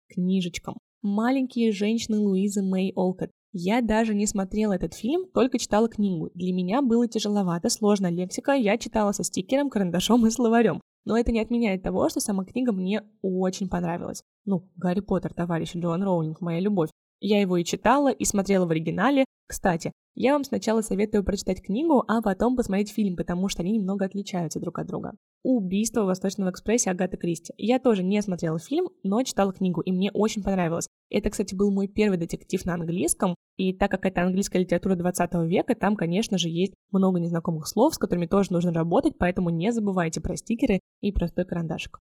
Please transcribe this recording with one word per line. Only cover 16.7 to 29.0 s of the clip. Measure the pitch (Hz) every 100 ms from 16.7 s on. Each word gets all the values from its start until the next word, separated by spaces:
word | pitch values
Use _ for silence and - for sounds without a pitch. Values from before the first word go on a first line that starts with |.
| 196 156 - _ _
Я | 196 208
его | 196 180
и |
читала, | 170 - 202 269 277
и | -
смотрела | 202 202 196 196 175
в |
оригинале. | 160 165 170 226 285 262 _ _
Кстати, | - 202 165 - - _
я | - 226
вам | 285
сначала | 277 202 208 220
советую | 220 190 214 214
прочитать | 196 190 - 185
книгу, | - 202 330 269 -
а | 226
потом | 220 185 226 254
посмотреть | 226 190 208
фильм, | - 202
потому | 170 170 175 196
что | -
они | 175
немного | 220 185 196
отличаются | 190 196 202 180 160 175
друг | 175 165
от | 165
друга. | 180 - - _ _
«Убийство | - 254 185 196 226 240
в | 190
Восточном | 185 190 196 185
экспрессе» | 185 - 233 -
Агаты | 185 185 -
Кристи. | 175 170 - -
Я | 208 254
тоже | 254 208
не | 180 208
смотрела | 208 170 165 160
фильм, | - 302 370 -